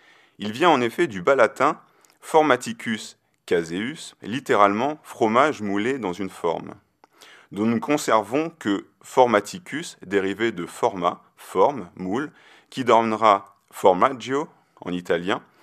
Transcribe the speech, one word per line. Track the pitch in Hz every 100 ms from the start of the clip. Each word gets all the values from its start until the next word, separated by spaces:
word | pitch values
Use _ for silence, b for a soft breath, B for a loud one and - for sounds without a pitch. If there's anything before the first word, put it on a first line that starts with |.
| b b b b
Il | 104
vient | 110 175
en | 143
effet | 120 117 175
du | 98
bas | -
latin | 135 110 - 135 170 b b b b
formaticus | - 160 156 120 - - - 110 - - _ _ -
caseus, | 87 82 87 117 156 - _
littéralement | - 123 139 117 101 101 131 156
fromage | - - 113 113 151 131
moulé | 104 98 110 139
dans | 101
une | 87 95
forme, | - 87 80 - - _ _ B B B B B
dont | - 110
nous | 117
conservons | - 147 - 113 101 135 160 -
que | 113 98 - _
formaticus, | - - 123 107 104 92 90 139 175 - 92
dérivé | 98 95 98 113
de | 92 85
forma, | - 123 98 87 - _ _
forme, | - 92 107 143 90 -
moule, | 92 110 151 b b b b
qui | -
donnera | 120 113 113 110 110 98 - _ _
formaggio | - 104 90 123 131 113 135 170 _ _ _
en | -
italien, | 90 90 87 87 123 - b